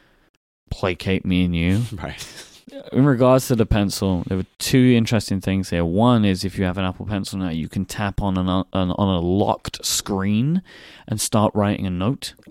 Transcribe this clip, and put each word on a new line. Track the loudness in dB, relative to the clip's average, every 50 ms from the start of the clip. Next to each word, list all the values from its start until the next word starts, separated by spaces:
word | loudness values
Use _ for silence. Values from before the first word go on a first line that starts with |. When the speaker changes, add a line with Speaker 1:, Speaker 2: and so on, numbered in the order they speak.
| _ _ _ _ _ _ _ _ _ _ _ _ _ -12
Speaker 1:
placate | -8 -4 -4 -4 -4 -2 -2 -2 -2 -2 0
me | 0 0 2 2
and | 2 0
you. | 0 0 2 2 0 0 -4
Speaker 2:
<laughs> | -6 -10 -10
Right. | -10 -10 -12 -14 -16 -18 -20 -20 -20 -20 -20 -20 -20 -20 -18 -12 -4
Speaker 1:
In | 2 4 4
regards | 4 4 4 6 6 6 6 4 2
to | 2
the | 2 2
pencil, | 2 2 2 2 0 0 -2 0 0 0 0 -2 -2
there | -4 -4
were | -4 -6 _ -8
two | -4 2 4 4 6 6 6
interesting | 4 4 2 0 0 0 0 -4 -2
things | 0 0 0 0 0 -2
here. | -2 0 0
One | 0 2 2 4 4 4 4 4
is | 2 2 0 -2
if | -6 -4 -2
you | -2
have | -2 -2 -2
an | -4
Apple | -4 -4 -6 -8
Pencil | -6 -6 -6 -6 -6 -6 -6
now, | -4 -4
you | -4 -4 -6 -6
can | -4 -6 -6
tap | -6 -4 -4 -4 -4 -4 -2
on | -2 -2 0 0
an, | 0 0
an, | 0 -2 -2 _ -2 -2 -2 -2
on | 0 0 0 0 0
a | 0
locked | 0 0 2 2 2 0 0 -4 -6 -12 -12 -10 -6
screen | -6 -4 -4 -4 -4 -2 -2 0 0 0 0 0 0 0 -2 -4 -6 -16 -20 -20 -20 -20 -16 -10 -6
and | -6 -4
start | -4 0 0 2 2 2 2
writing | 2 0 0 0 0 -2 -4
a |
note. | -4 -2 -2 -2 -2 -4 -6 -14 -16 _ -6 -2